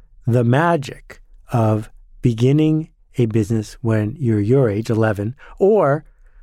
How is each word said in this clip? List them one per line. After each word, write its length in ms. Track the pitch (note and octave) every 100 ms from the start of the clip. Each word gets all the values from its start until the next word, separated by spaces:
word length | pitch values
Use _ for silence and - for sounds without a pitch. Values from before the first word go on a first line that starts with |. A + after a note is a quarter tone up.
| - - -
the 180 | B2
magic 800 | A#2+ C3 E3+ E3 C#3 - - - - - -
of 400 | A#2 A2 A2 A2 - - -
beginning 680 | B2 A2+ B2+ D3 D#3 D#3 D#3+ _ _ -
a 100 | A#2
business 500 | A2 G#2 A2+ G#2 -
when 340 | A2+ A2 G#2+ D3+
you're 220 | A#2+ G#2+
your 260 | G2+ C#3 A#2+
age, 220 | G2+ -
eleven, 460 | A2 A2 G2+ G#2 - - -
or 460 | G3 G#3+ C#3+ D3+ - - - -